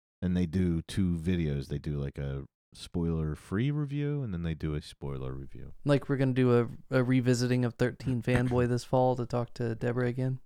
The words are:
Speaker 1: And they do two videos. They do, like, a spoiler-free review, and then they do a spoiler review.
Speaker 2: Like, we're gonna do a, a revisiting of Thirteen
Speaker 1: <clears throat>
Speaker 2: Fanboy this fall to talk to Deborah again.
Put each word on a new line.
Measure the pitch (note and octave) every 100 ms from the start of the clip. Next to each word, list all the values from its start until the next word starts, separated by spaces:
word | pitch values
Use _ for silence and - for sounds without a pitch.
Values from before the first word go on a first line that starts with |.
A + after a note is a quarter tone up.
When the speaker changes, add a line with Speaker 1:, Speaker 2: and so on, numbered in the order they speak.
| _ _
Speaker 1:
And | F2+ F2+
they | F2
do | F#2 F2+ E2
two | - - F#2 E2+
videos. | D#2+ F2+ D2+ C#2+ C2
They | C#2+
do, | D2+ C#2+
like, | C#2 -
a | C#2 C#2 C#2 _ _
spoiler-free | - - F2 E2+ D#2+ D#2 D2 - F#2+ C3+
review, | D3 C#3+ C#3+ D3 D3
and | B2
then | F2
they | E2
do | D#2 D#2 D2
a |
spoiler | - - C#2+ C2+ C2
review. | C2 C2+ A#1 C2+ - C#3+
Speaker 2:
Like, | C#3 -
we're | C3+
gonna | C3+
do | B2+ B2+ A#2+ A#2 - -
a, | C3
a | B2
revisiting | C3 B2 A#2+ B2 B2
of | A#2+ -
Thirteen | B2 - A#2+ B2
Speaker 1:
<clears throat> | B2+
Speaker 2:
Fanboy | B2 B2 B2 A#2+
this | A#2+
fall | - C3 B2+ B2
to | A#2+
talk | B2 A#2
to | - A#2 A2
Deborah | A#2+ A#2+ B2
again. | B2 C3 C3